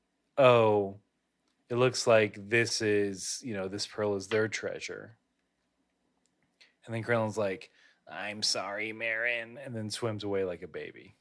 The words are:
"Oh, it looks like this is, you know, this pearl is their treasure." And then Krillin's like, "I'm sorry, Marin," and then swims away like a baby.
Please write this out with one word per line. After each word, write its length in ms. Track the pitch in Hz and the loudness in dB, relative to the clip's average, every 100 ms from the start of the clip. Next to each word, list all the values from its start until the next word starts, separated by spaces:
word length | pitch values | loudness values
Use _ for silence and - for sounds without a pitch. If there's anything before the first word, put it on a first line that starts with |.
| _ _ _ - | _ _ _ 6
"Oh, 600 | 131 120 110 104 98 101 _ _ _ _ _ _ - | 8 8 6 4 0 -6 _ _ _ _ _ _ -6
it 60 | 120 | 2
looks 300 | 127 120 123 | 2 2 4
like 300 | 110 107 101 101 | 6 4 -2 0
this 340 | 117 110 - | 2 2 0
is, 580 | 107 104 101 95 - - | 2 2 0 -4 -8 -8
you 100 | 127 | -6
know, 140 | 101 95 | -6 -6
this 180 | 101 - | -6 -6
pearl 300 | - 104 101 | -2 -2 -2
is 120 | 95 | -2
their 200 | 107 110 | 0 0
treasure." 680 | - 95 85 - 101 101 - _ _ _ _ _ _ _ _ _ _ _ _ _ _ _ _ | -2 -6 -8 -10 -12 -14 -20 _ _ _ _ _ _ _ _ _ _ _ _ _ _ _ _
And 100 | - | -8
then 80 | 113 | -6
Krillin's 340 | 107 117 107 107 | 0 2 2 0
like, 320 | 98 92 - _ _ _ - | -2 -2 -10 _ _ _ -14
"I'm 320 | 80 104 104 | -8 -8 -4
sorry, 500 | 101 107 95 104 110 | -2 -2 -4 -6 -6
Marin," 640 | 110 113 113 120 117 113 117 | -6 -4 -2 -2 -4 -6 -12
and 100 | 127 | -10
then 140 | 113 107 | -8 -6
swims 340 | - 117 104 | -4 -4 -4
away 200 | 101 98 | -2 0
like 180 | 95 87 | -2 -4
a 60 | 87 | -10
baby. 460 | 76 85 - - _ | -10 -12 -14 -20 _